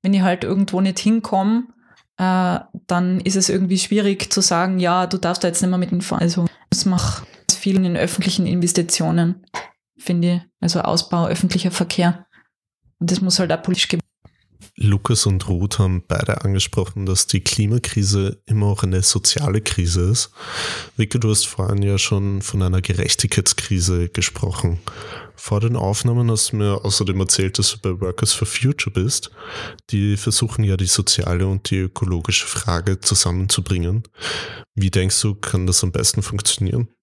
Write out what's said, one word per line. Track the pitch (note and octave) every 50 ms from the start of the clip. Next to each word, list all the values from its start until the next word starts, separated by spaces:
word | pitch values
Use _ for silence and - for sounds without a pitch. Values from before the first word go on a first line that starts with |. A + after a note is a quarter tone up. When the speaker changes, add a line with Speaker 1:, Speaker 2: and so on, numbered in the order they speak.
Speaker 1:
wenn | - F#3 G3
ich | F#3+
halt | F#3 F#3 F3+ F#3 F#3+
irgendwo | - G3 F#3+ G3 - - F#3
nicht | F#3+ F#3+ F#3 -
hinkomme, | - G#3 A3+ A3+ G#3+ - G#3 F#3+ F#3+ G#3 A3+ A#3 B3 - _ _ _ _ _ _ _ _ _
äh, | - F#3 F#3 F#3 F#3 F#3 F3+ F3 - - _ - F3+ _
dann | - F3 F3 F3+ F3+ F#3 F#3
ist | F3 G3 F#3+
es | F#3+ F#3+ -
irgendwie | - F#3+ F#3+ F3 G3 F#3
schwierig | - - G3 G#3 G3+ G3+ G3 G3 - -
zu | - G3+
sagen, | F#3+ - F3+ E3+ F3+ F#3 F#3+ F#3
„Ja, | F3+ F3 F3 F#3 F#3
du | F3+ F#3 F#3
darfst | - E3+ F3 - -
da | F3
jetzt | E3+ -
nicht | F#3+ F3+
mehr | F3+ F3+
mit | F3+ F3
dem | F3+ F3
fahren.“ | E3+ - - E3
Also | E3+ E3+ E3+ F#3 E3+ E3+ - _ - _
es | - - -
macht | G3 F#3 F3 - - - - - - - - _ -
viel | - - - G3+ F#3+
in | F#3+
den | F#3 F3 F3
öffentlichen | - - F3+ - - F3+ F#3 F3+ - F3+
Investitionen, | - - F3 F3 F3+ F3 G3 E3+ E3+ - - E3 D#3+ E3 E3+ E3+ E3+ F3+ - - _ - - - - _ _ _ _ _ _
finde | - - F3+ E3+ E3+ F3 F3
ich. | F3 - _ _ _
Also | - E3+ E3 F3
Ausbau, | - - E3 E3+ - - - E3+ E3+
öffentlicher | - F3 E3+ - F3 - F3+ - F3+
Verkehr. | F3 - F3 E3+ - - E3+ F3 E3+ - - _ _ - _ _ _ _ _ _ _ _ _ _ _ _
Und | F3 E3+
das | F3+ F#3
muss | F#3+ F#3 F3 -
halt | F#3 E3+
auch | D#3+ E3
politisch | - - F3+ F3+ - -
ge- | - E3+ - _ _ _ _ - _ _ _ _ _ _ - - _ -
Speaker 2:
Lukas | - G#2 G2+ G2+ - - A#2 - -
und | G#2 G2 F#2 -
Ruth | - F#2 F2 G2 G2 - -
haben | G2 F#2 F#2 F2+ - _
beide | - - - - - -
angesprochen, | - G2+ G2 G2 - - - A#2 F#2 - - G#2 G2
dass | F#2+ F#2 - -
die | - - -
Klimakrise | - - - - G#2+ G#2 A#2 A#2+ - - - A2 G2+ G2 G2+ G2 F#2+ F#2+ - - _
immer | - A2 G#2 G#2
auch | G2+ G2 -
eine | - F#2 F#2 F#2
soziale | F#2 - - - - - - - D3 C#3+ G2 G#2+
Krise | G#2 - - - F2+ E2+ E2+ F2 F2+ F#2
ist. | A#2 - - - _ - - - - - - - - - - - _
Vicky, | - A2 G#2+ - A#2+
du | A2+ A2
hast | G#2+ - -
vorhin | - - - F#2+ G#2+ G#2 G2+
ja | G2+ G2+ G2 F#2+
schon | - - G#2+ G2 G2 G2 G2 G2
von | G2 - - F#2+
einer | F#2+ F#2 F2+ F#2
Gerechtigkeitskrise | F#2 - F#2 F2+ - E2 - - - G2+ - - F2+ - - - - - G2+ F2+ F2 F2+ F2+ F2 F2 F2
gesprochen. | - - F2+ - - - - F2+ F2 - - F2+ E2+ E2+ - - - - - - - - - - -
Vor | - - - G#2 G2+
den | A2+ A#2 A#2+
Aufnahmen | A#2+ - F#2+ G#2 - - A#2+ A#2 A#2+ A#2+ A#2
hast | A2+ A2 - -
du | -
mir | G#2 G#2 G2+ G2+ G2 -
außerdem | G2+ G2 - G#2 F#2 F#2 F#2+
erzählt, | F#2+ - - - F#2+ F#2+ - -
dass | G2+ -
du | - -
bei | - G2 F2+ F#2
Workers | G2 F#2 F2 - - -
for | - - A2+
Future | - - - A#2+ C3 D3 - - -
bist. | - F#2 F#2 B2+ - - - - - - - - - - - - - - _ -
Die | - G2+ G2+ G#2 G2+
versuchen | G2+ - A2+ G#2+ - B2 A2+ - - G#2+
ja, | G2 F#2+ F#2
die | F#2+
soziale | F#2 - - G2 - - - - F2+ F2 F2 F#2
und | F#2+ G2 G2 - -
die | F#2+ F#2+
ökologische | F#2 F#2 _ - - F2+ F2+ E2+ E2 - F#2 - -
Frage | - - - - - F2 E2+ F2+ G2+ G2 -
zusammenzubringen. | - - G2+ - - F2+ F2 F#2 F#2+ F#2+ - - F2 - G2 F2+ E2+ F2 F#2+ A2+ - - _ - - - - - - - - - - _ _
Wie | A2 F#2+ F#2+
denkst | - F#2+ F#2 F#2+ - -
du, | - G#2+ G2+
kann | G#2 - - - F#2+ F#2
das | F2+ F2+ - -
am | F2+
besten | F2 - - - - A2
funktionieren? | G2+ - G#2+ G2+ - - - - G2+ F2+ - A#2+ A#2+ - _ _